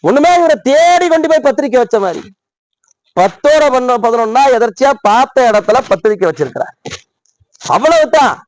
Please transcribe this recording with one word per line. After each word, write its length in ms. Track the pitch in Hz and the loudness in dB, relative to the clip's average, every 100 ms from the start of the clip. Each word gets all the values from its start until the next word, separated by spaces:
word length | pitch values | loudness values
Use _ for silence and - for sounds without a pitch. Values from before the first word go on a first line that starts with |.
ஒண்ணுமே 280 | 151 262 320 349 | 0 2 2 2
இவரை 180 | 339 302 247 | 2 0 0
தேடி 360 | 285 339 349 349 | 2 2 2 2
கொண்டு 200 | 320 311 | 0 0
போய் 140 | 311 285 | 0 0
பத்திரிக்கை 340 | 254 277 247 | -2 -2 -2
வச்ச 140 | 240 226 190 | 0 -2 -4
மாதிரி, 180 | 160 196 _ _ _ _ _ _ _ _ - | -8 -14 _ _ _ _ _ _ _ _ -2
பத்தோட 460 | 190 - 285 311 302 254 | -2 0 0 2 2 0
பண்ண 240 | 254 240 226 | -2 -2 -2
பதினொன்னா 360 | 233 220 233 277 240 | -2 -2 0 0 2
எதர்ச்சியா 360 | 233 190 277 269 202 | -2 0 -2 0 0
பார்த்த 420 | 220 269 - 240 | 0 0 0 2
இடத்துல 340 | 208 - 240 - | 0 0 -2 0
பத்திரிக்கை 360 | 196 214 208 180 | -2 -2 -2 -4
வச்சிருக்கிறார். 460 | 143 139 127 123 - - - _ _ _ _ _ _ | -4 -8 -6 -12 -12 -18 -18 _ _ _ _ _ _
அவ்வளவுதான். 720 | - 139 285 330 302 311 262 151 | -4 -2 0 0 2 2 0 -2